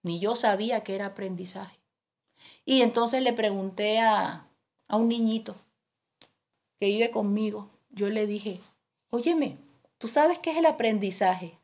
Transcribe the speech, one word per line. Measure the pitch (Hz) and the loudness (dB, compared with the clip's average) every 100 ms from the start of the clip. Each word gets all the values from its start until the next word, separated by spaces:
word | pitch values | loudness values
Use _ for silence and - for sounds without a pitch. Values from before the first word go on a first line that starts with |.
Ni | 175 170 | -6 -4
yo | 202 233 | -2 0
sabía | 226 196 220 226 | 0 0 -2 -4
que | 214 | -4
era | 190 196 | -8 -8
aprendizaje. | 196 190 180 180 190 190 _ _ _ _ _ _ _ - - | -8 -10 -8 -10 -14 -16 _ _ _ _ _ _ _ -20 -12
Y | - 262 | 2 4
entonces | 233 233 254 262 | 4 4 2 2
le | 254 | 2
pregunté | 233 214 202 190 185 208 220 | 2 0 0 -6 -4 0 4
a, | 226 208 - 170 - _ _ _ _ | 4 2 0 -8 -16 _ _ _ _
a | 214 | 0
un | 233 | 2
niñito | 233 226 220 220 196 _ _ _ _ _ _ _ _ _ _ _ _ | 2 0 0 -6 -16 _ _ _ _ _ _ _ _ _ _ _ _
que | 202 | 0
vive | 208 233 | 2 0
conmigo, | 226 208 208 220 208 202 _ _ | 0 -2 0 -2 -6 -14 _ _
yo | 214 202 | -6 -4
le | 214 208 | -2 -4
dije, | 208 202 180 - _ _ _ _ | -4 -8 -10 -16 _ _ _ _
"Óyeme, | 240 277 320 240 - - _ _ _ | -2 0 0 -2 -6 -20 _ _ _
¿tú | 226 | -2
sabes | 294 311 339 | 4 4 4
qué | 330 | -2
es | 320 | 2
el | 330 | 2
aprendizaje?". | 311 233 214 196 185 190 180 170 - | 4 0 0 -2 2 2 0 -6 -16